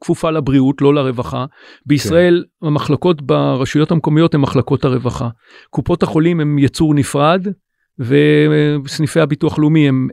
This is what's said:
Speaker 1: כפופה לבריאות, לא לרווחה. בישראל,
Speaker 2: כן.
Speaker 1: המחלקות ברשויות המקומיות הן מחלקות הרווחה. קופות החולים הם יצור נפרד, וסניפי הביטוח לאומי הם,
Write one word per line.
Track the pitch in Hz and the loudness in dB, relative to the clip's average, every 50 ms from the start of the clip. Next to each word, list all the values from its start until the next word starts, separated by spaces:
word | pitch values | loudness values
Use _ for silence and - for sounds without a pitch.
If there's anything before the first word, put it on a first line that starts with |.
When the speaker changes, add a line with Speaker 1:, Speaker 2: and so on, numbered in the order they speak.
Speaker 1:
כפופה | - - 170 - - 165 | -4 -4 -4 -2 -2 -4
לבריאות, | 160 160 143 127 135 139 131 131 139 - | -2 -2 -2 0 2 2 2 2 0 2
לא | 139 139 143 | 2 2 2
לרווחה. | 147 139 131 127 113 123 123 - 127 127 143 _ _ - - - _ - | 2 0 -2 -4 -6 -6 -8 -6 -8 -8 -10 _ _ -20 -20 -20 _ -4
בישראל, | 123 143 143 - - 156 170 180 180 175 175 180 _ _ - | -2 0 0 0 0 2 2 4 4 4 2 0 _ _ -8
Speaker 2:
כן. | - 160 | -4 -2
Speaker 1:
המחלקות | 151 147 - - 151 127 - 180 175 143 | -2 -2 -2 -2 -2 0 0 0 -2 -2
ברשויות | 147 123 151 147 143 143 139 127 135 127 - 147 151 - | -2 -2 -2 0 0 0 -2 -2 -2 -2 0 0 0 2
המקומיות | 180 165 - 147 151 151 165 165 - | 0 0 0 0 2 2 2 2 2
הן | 151 | 0
מחלקות | 139 - - 135 123 - 143 127 - | 0 0 0 0 0 0 -2 -2 0
הרווחה. | 139 127 127 120 123 113 - 127 117 117 _ _ _ - - - _ | 0 -2 -2 -4 -4 -6 -6 -6 -8 -8 _ _ _ -20 -20 -20 _
קופות | - - 135 - 175 165 - | -8 -6 -2 -2 0 0 0
החולים | - - 160 156 170 175 165 | 0 0 0 0 0 0 0
הם | 151 147 147 143 | 0 0 0 2
יצור | 139 131 - - 165 156 151 | 0 0 0 0 0 0 2
נפרד, | 147 131 - - 143 143 151 170 190 180 208 190 _ _ _ _ _ _ _ _ - | 0 0 0 -2 -2 0 0 0 0 -2 -6 -10 _ _ _ _ _ _ _ _ -10
וסניפי | 135 113 135 143 147 147 151 147 151 151 151 151 151 151 147 147 135 143 - - 156 139 - 165 | -4 0 2 2 4 4 4 4 2 2 2 2 2 0 0 -2 -6 -8 -6 -4 -4 -2 0 0
הביטוח | 156 143 151 - - 156 - - | 0 0 0 -2 -2 -2 0 0
לאומי | 151 151 156 160 151 143 | 2 2 4 4 4 2
הם, | 135 131 131 135 | 2 0 -2 -4